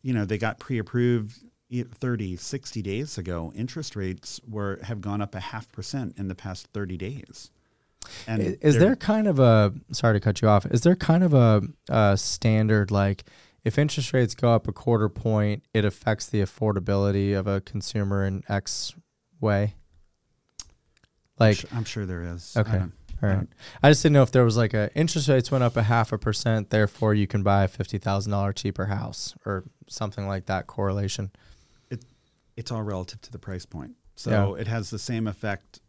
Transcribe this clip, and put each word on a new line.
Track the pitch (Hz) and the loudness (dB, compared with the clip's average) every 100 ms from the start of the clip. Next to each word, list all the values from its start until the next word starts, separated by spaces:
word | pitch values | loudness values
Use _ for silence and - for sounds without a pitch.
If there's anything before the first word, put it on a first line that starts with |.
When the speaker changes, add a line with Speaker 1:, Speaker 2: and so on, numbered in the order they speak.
Speaker 1:
you | 131 | -2
know, | 120 | -2
they | 101 104 | -2 -2
got | 110 - | -4 -6
pre-approved | - 123 95 123 123 120 104 - - _ _ | -6 -6 -2 0 2 2 -2 -12 -20 _ _
i-, | 123 123 120 | -8 -8 -8
thirty, | 127 120 98 90 | -6 -4 -4 -8
sixty | - 139 - 113 | -8 -10 -10 -10
days | 98 101 147 - | -6 -6 -6 -8
ago. | 87 85 82 - | -6 -6 -6 -8
Interest | 123 - 147 107 | -8 -8 -10 -6
rates | 95 92 - - - | -6 -6 -12 -16 -12
were, | 107 101 98 | -6 -6 -6
have | 98 110 | -8 -8
gone | 98 104 | -6 -6
up | 101 | -6
a | 92 | -8
half | - 110 - | -10 -12 -12
percent | - - 139 123 - | -14 -8 -6 -8 -8
in | 98 | -8
the | |
past | 92 98 92 - | -8 -10 -12 -10
thirty | 104 98 90 | -8 -8 -6
days. | 95 139 - - - _ _ _ _ _ - - - | -8 -10 -16 -20 -20 _ _ _ _ _ -16 -14 -6
And | 110 | -2
Speaker 2:
I-, | 90 - | -2 2
is | 151 | 2
Speaker 1:
they're | 131 185 | 6 6
Speaker 2:
there | 262 | 4
kind | - 220 214 | 2 2 2
of | 143 | 6
a, | 127 110 104 - _ | 6 8 4 0 _
sorry | - 117 | 0 2
to | 104 | 2
cut | 107 98 | 2 2
you | 110 | 4
off, | 104 - | 4 4
is | 117 | 2
there | 165 185 | 4 4
kind | - 165 | 4 4
of | 180 | 6
a, | 139 117 107 95 - - | 6 6 6 2 -10 -2
a | 110 104 101 | 2 4 4
standard, | - - 113 110 107 107 101 | 0 -2 2 2 4 2 2
like, | 101 98 98 - _ _ _ | 2 2 -2 -8 _ _ _
if | 113 123 | -2 0
interest | 147 - 127 | 0 0 0
rates | 131 113 | 0 0
go | - 120 | 2 2
up | 117 - | 2 0
a | |
quarter | 95 - 113 107 | -6 0 2 2
point, | - 113 110 104 104 _ | -2 0 2 0 -2 _
it | 110 104 | 0 0
affects | - - 104 - | -2 -4 -4 -2
the | 107 | -2
affordability | 95 - 110 98 87 98 101 101 98 101 | -2 -2 -2 -2 0 0 2 2 0 0
of | 98 | 0
a | 98 | -4
consumer | - 107 - 107 98 98 98 | -4 -8 -6 -4 -2 0 -2
in | 98 - | -4 -4
X | 101 - - - - _ _ _ _ | -4 -4 -8 -8 -12 _ _ _ _
way? | 107 101 104 - _ _ _ _ _ _ _ _ | 0 0 0 -4 _ _ _ _ _ _ _ _
Speaker 1:
I'm | - _ _ _ _ _ _ - | -20 _ _ _ _ _ _ 2
Speaker 2:
Like | 113 101 | 2 2
Speaker 1:
su-, | - | -2
I'm | 117 | -8
sure | 110 110 95 | -8 -8 -6
there | 90 | -8
is. | 85 87 - 113 | -8 -10 -6 -2
Speaker 2:
Okay. | 107 | 0
Speaker 1:
I | 101 | 0
don't, | 90 - - - | -2 -8 -14 -2
Speaker 2:
All | 104 | 0
right. | |
Speaker 1:
I | 95 | 0
don't | - _ - - | -2 _ -20 2
Speaker 2:
I | 143 | 6
just | 151 | 6
didn't | 160 | 6
know | 147 | 6
if | 127 | 6
there | 131 | 6
was, | 120 110 | 4 4
like, | 110 | 0
a | 110 104 | 0 -2
interest | 147 160 160 139 | -2 -2 0 2
rates | 131 120 | 2 2
went | 135 | 0
up | 123 117 | 0 0
a | |
half | 107 117 110 | 2 2 0
a | 104 | -2
percent, | 113 101 120 113 101 | -4 -2 0 -2 0
therefore | 107 104 - 110 | 0 0 0 2
you | 104 98 | 2 2
can | 104 | 0
buy | 98 98 | 2 4
a | 95 | 2
fifty | - 104 101 | -2 -6 -6
thousand | - 98 101 | -2 -2 -2
dollar | 101 98 | -2 -2
cheaper | 95 101 95 98 | -4 -6 -4 -4
house | 98 113 - - - - | -4 -6 -8 -10 -10 -8
or | 98 - _ - | -8 -8 _ -16
something | - 107 98 98 | -10 -8 -6 -6
like | 98 - | -6 -4
that | 95 - | -6 -6
correlation. | - 98 98 98 - 98 _ _ - _ _ _ | -4 -2 -2 -4 -4 -8 _ _ -20 _ _ _
Speaker 1:
It, | 120 - _ _ _ _ - | -14 -14 _ _ _ _ -16
it's | - | -8
all | 113 | -6
relative | 107 95 92 - | -4 -6 -8 -14
to | - | -18
the | - | -16
price | - 92 - | -12 -12 -12
point. | 82 65 - _ | -14 -14 -18 _
So | - - 110 101 | -12 0 2 2
Speaker 2:
Yeah. | 98 | -2
Speaker 1:
it | 107 | -4
has | 113 101 | -4 -6
the | 104 | -10
same | - 113 110 | -6 -4 -4
effect | 101 107 98 _ - | -4 -6 -8 _ -20